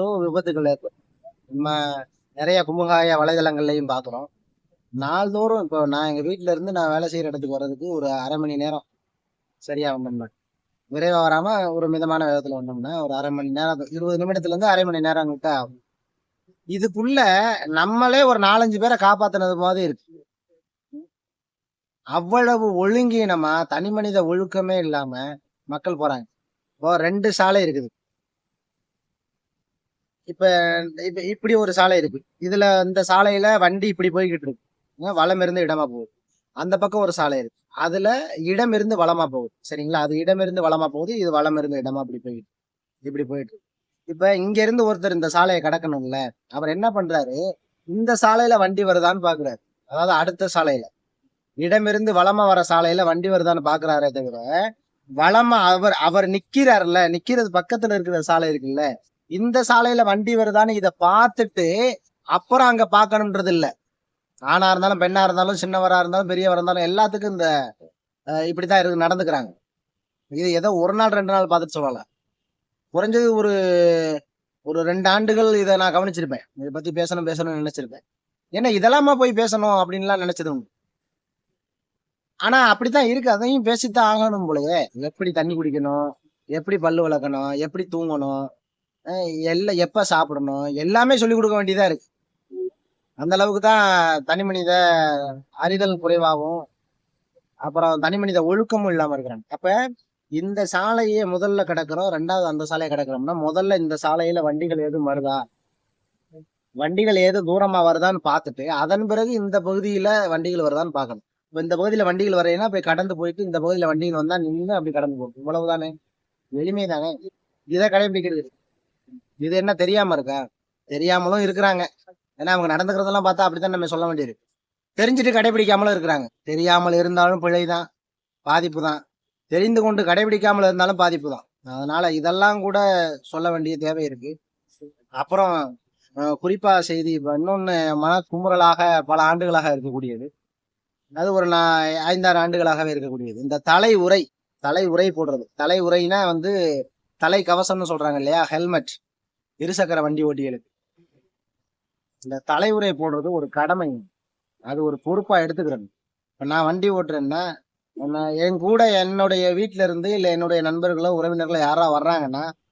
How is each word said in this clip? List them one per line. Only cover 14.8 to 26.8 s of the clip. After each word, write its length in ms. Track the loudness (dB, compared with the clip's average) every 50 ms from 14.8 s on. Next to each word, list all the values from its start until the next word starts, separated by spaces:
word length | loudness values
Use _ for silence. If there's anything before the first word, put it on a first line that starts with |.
| 2
மணி 160 | 0 0 0
நேரம் 300 | 0 0 0 0 -2 -4
கிட்ட 260 | -4 -4 -2 -2 -2
ஆகும். 260 | -2 -4 -8 -12 _ _ _ _ _ _ _ _ _ _ _ _ _ _ _ _ _ _
இதுக்குள்ள 800 | -10 -6 -2 -2 -2 -2 -2 -2 0 2 4 4 4 4 4 2 0 -2 -4 -4
நம்மளே 580 | -4 -2 0 0 2 2 2 2 4 4 6 6
ஒரு 160 | 6 4 4
நாலஞ்சு 400 | 4 4 6 4 4 2 0 0
பேரை 180 | 0 2 2
காப்பாத்துனது 580 | 4 4 4 4 4 2 0 0 0 0 0 0
மாதிரி 300 | 0 0 0 0 0 -2
இருக்கு. 260 | -4 -4 -6 _ _ -20 -20 _ _ _ _ _ _ _ _ _ _ _ _ _ _ -20 -20 -20 _ _ _ _ _ _ _ _ _ _ _ _ _ _ _ _ _ _ _ -10
அவ்வளவு 840 | -6 -6 -4 -2 0 2 2 2 2 2 0 0 0 0 0 0
ஒழுங்கீனமா, 800 | 2 2 2 2 2 0 0 0 0 0 0 0 0 0 -2 -2
தனி 260 | -2 -4 -6 -4 -4
மனித 340 | -4 -4 -4 -2 0 0 0
ஒழுக்கமே 520 | 0 0 -2 -4 -4 -4 -4 -4 -2 -2
இல்லாம 600 | -2 -2 -2 -4 -4 -6 -6 -8 -10 -10 -10 -12 -14 _ _ _ _ _
மக்கள் 320 | -12 -12 -8 -8 -8 -6
போறாங்க. 280 | -4 -2 -4 -4 -4 -10 -14 _ _ _ _ _ _ _ _ _
இப்போ 220 | -4